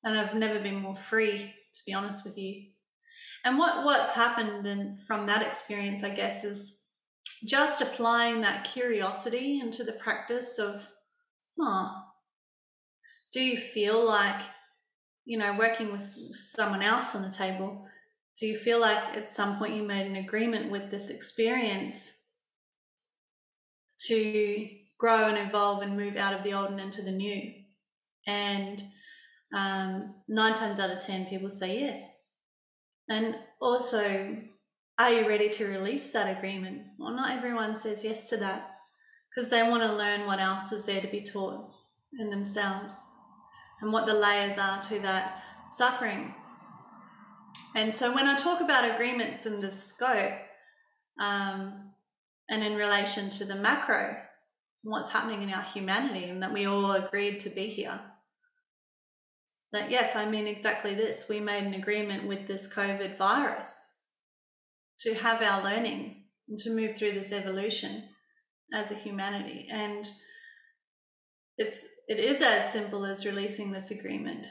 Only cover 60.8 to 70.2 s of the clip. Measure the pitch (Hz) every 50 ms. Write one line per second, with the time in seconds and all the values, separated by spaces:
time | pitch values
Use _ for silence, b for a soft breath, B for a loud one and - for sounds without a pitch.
60.8 | - 208 196 202 220 214 214 - - - 214 208 208 208 202 202 202 202 196 190
61.8 | 196 - 208 214 208 202 196 196 196 202 196 196 196 - 196 190 - - - -
62.8 | 202 196 196 196 196 190 190 - 196 196 220 269 285 - - - - - - -
63.8 | - - - - _ _ _ _ _ _ _ _ _ _ _ _ _ _ _ _
64.8 | _ _ _ - - 226 220 - 208 226 233 226 226 208 196 196 190 196 202 226
65.8 | 233 214 - - - - - - - _ _ _ _ - 214 214 - 233 226 226
66.8 | 220 214 214 - 214 208 196 196 190 190 202 202 190 190 190 190 196 226 214 -
67.8 | - 196 202 220 - - b b b b b b b b _ _ _ _ - 214
68.8 | 214 208 208 202 - 208 202 196 190 196 202 202 196 - - - - - 220 214
69.8 | 208 208 208 208 208 - B B